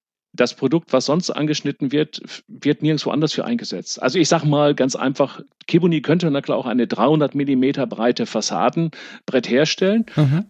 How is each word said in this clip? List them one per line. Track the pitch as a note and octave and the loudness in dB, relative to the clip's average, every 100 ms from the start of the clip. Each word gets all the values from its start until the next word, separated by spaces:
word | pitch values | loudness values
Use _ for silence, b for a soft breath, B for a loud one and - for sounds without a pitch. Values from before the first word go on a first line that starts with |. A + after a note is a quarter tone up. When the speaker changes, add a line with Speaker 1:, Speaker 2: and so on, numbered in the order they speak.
| _ _ _ | _ _ _
Speaker 1:
das | - B2 | -2 -2
Produkt, | - C3+ E3 - | 0 0 0 2
was | C3 C3 | 0 2
sonst | D#3+ - | 0 0
angeschnitten | - D3+ D3 C#3+ - C#3 | -2 -2 -2 -4 -4 -2
wird, | C#3+ D3+ - | 0 -2 -6
f-, | - - - | -16 -18 -18
wird | - C#3+ - | -4 -2 0
nirgendwo | D3+ D3+ - | 0 0 -2
anders | C#3 D#3 | -2 -2
für | - | -2
eingesetzt. | - A#2+ G#2 F#2 - - | -2 -4 -4 -10 -10 -4
Also | C3 F3 | -2 0
ich | D#3 | 2
sag | E3 | 2
mal | D3+ D3 D3 | 2 2 2
ganz | D3 C3 - | 2 0 0
einfach, | C3 C#3+ C3+ - - _ - | -4 0 -2 -2 -20 _ 0
Kibuni | E3+ F3+ D#3+ | 2 4 2
könnte | B2+ F3 E3+ | 2 0 2
na | C#3+ | -2
klar | - A#2 | -2 -2
auch | B2 | 0
eine | B2 A2+ | 0 0
dreihundert | A#2+ B2 D#3 C#3 | 2 4 4 2
Millimeter | C#3+ C#3 B2+ C3 C#3 A#2+ | 0 0 2 2 0 -4
breite | G2+ A#2 A#2+ A2+ | 0 0 0 -2
Fassadenbrett | A2 - E2+ A#2 E3 E3 - - - - C3 A#2 | -4 -4 0 0 0 -2 -6 -16 -14 -4 -2 0
herstellen. | B2 D3+ - F#3+ A3+ A3+ - | 0 0 0 2 2 0 2
Speaker 2:
Mhm. | C#3+ D#3 A3 | 2 2 0